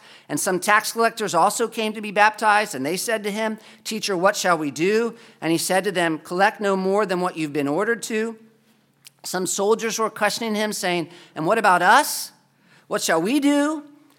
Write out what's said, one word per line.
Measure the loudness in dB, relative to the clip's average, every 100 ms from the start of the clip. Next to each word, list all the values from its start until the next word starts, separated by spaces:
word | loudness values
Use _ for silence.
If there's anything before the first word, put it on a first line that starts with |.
| -20 -20 -8
And | -4
some | -2 0
tax | 4 2 2
collectors | 0 0 0 -2
also | 2 2 2 -4
came | -4 -4
to | -4
be | -2
baptized, | 4 4 4 2 2 0 -4
and | -4
they | -4
said | -2 -4
to | -4
him, | -4 -4 -6 -12 -16 -10
'Teacher, | -6 -4 2
what | 2 2
shall | 2 2
we | 0
do?' | -2 0 2 0 -6 -20 -6
And | -2
he | 0
said | 0 0 0
to |
them, | 0 0 -2
'Collect | -6 0 0 2
no | -2 0
more | 0 0 0
than | -2
what | -2 -4
you've | -4
been | -2 -2
ordered | 0 -2 -4
to.' | -4 -4 -4 -8 _ _ _ _ _ _ -20 _
Some | -8 -4 -4
soldiers | 0 0 0 -2 -4
were | -4
questioning | -2 -2 -2 -4 -2
him, | -4
saying, | -4 -2 -2 -4 -12 -14
'And | -4 0
what | 2
about | 4 4
us? | 6 6 4 -4 -10 -16 _ _ _ _ -8
What | -4
shall | 0 0
we | 2 2
do?' | 2 2 0 -4 -10 -20 _